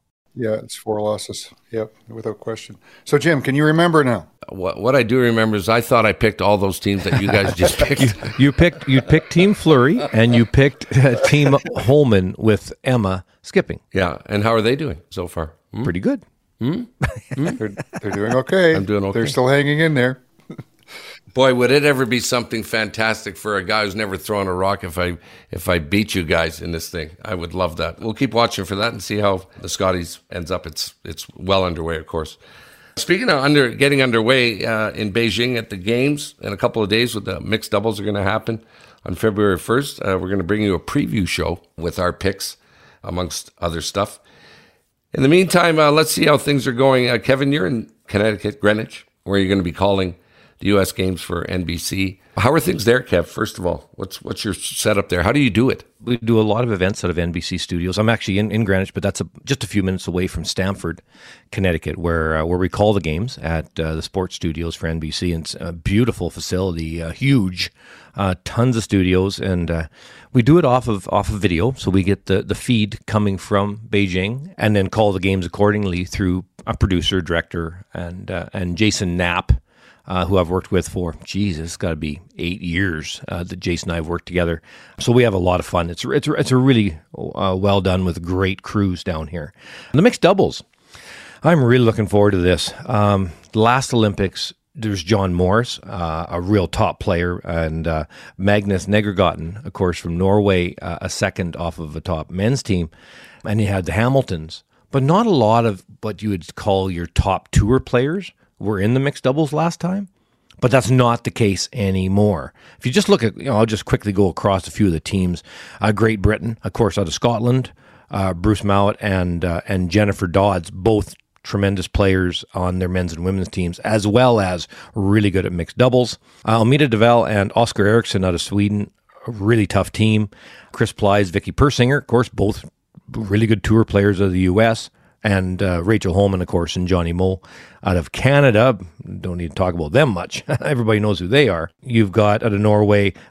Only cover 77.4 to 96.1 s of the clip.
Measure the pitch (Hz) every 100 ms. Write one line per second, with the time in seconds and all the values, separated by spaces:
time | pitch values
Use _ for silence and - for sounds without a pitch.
77.4 | - 90 82 87 - 87 87 90 98 92
78.4 | 87 98 90 87 107 - 95 87 87 87
79.4 | - - - _ - _ - 92 90 98
80.4 | 82 90 - 95 - 98 87 - - 95
81.4 | 101 78 82 - 92 78 78 73 - -
82.4 | 85 92 87 82 98 78 - - - 87
83.4 | 90 92 92 85 90 85 80 85 - 87
84.4 | 85 82 - - - - - 120 117 95
85.4 | 90 90 - 90 85 87 123 139 147 156
86.4 | 135 127 131 120 101 78 - - - -
87.4 | 98 92 101 98 92 92 92 85 85 92
88.4 | 95 95 - 107 101 90 - 80 76 85
89.4 | 73 - - - - 139 233 226 170 196
90.4 | 90 - - _ _ - - - - -
91.4 | 151 170 120 127 113 110 101 104 104 95
92.4 | 90 85 - - - 104 104 98 92 -
93.4 | - 110 113 131 - 120 107 95 95 -
94.4 | - - _ - 110 98 82 107 95 87
95.4 | 90 107 123 - - 101 82